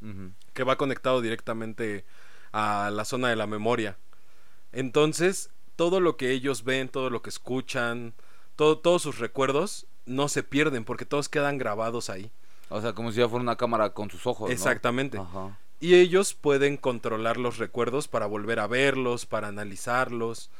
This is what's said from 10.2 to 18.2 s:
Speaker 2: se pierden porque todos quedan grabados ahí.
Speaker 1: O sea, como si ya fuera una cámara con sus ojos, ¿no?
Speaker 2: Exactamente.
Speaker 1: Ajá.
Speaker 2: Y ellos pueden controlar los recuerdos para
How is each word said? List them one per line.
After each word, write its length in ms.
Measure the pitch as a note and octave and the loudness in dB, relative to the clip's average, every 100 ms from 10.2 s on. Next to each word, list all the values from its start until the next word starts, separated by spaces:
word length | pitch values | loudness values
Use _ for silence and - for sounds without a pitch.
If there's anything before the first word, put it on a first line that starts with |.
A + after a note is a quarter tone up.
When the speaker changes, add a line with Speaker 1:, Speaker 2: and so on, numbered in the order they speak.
| C#3+ | 2
Speaker 2:
se 140 | D3 | 0
pierden 420 | - C3+ D#3 B2+ | 0 2 2 0
porque 200 | A2 A#2 - | -4 -6 -2
todos 220 | C#3+ C#3 | -2 0
quedan 300 | D3+ C#3+ C#3+ | 0 0 0
grabados 520 | A#2 G#2 A2+ A#2 - | -2 0 -2 -2 -4
ahí. 200 | F#2+ G2+ - - - - | -6 -8 -10 -10 -10 -6
Speaker 1:
O 120 | G#2 | -2
sea, 120 | A#2 | -2
como 200 | G#2 A#2 | -2 -2
si 60 | A2 | 2
ya 100 | A#2+ | 2
fuera 140 | B2 | 2
una 140 | A#2+ A2+ | 0 0
cámara 340 | A#2+ A#2 G#2 | 2 4 2
con 200 | - G#2 | 0 -6
sus 160 | - B2 | -2 -2
ojos, 220 | A#2 G#2+ | -2 -2
¿no? 40 | |
Speaker 2:
Exactamente. 680 | A#2+ F#2+ A2+ B2 A#2+ C#3 G#2 | 0 2 2 0 0 -2 -4
Speaker 1:
Ajá. 400 | F#2 F#2+ F#2+ G2 - - | -6 -6 -8 -8 -10 -4
Speaker 2:
Y 140 | E3+ F3+ | 8 8
ellos 380 | F3+ F3+ G3+ | 10 6 2
pueden 420 | - D3 C#3 C#3+ C#3+ | 0 2 4 4 2
controlar 600 | C3+ A#2 A#2+ A2 A2+ A#2 | 0 0 -2 0 0 0
los 220 | A#2+ A2 | 0 -2
recuerdos 500 | A2 A#2+ A#2 C3 D3 | -4 0 0 0 -2
para 180 | A#2+ | -2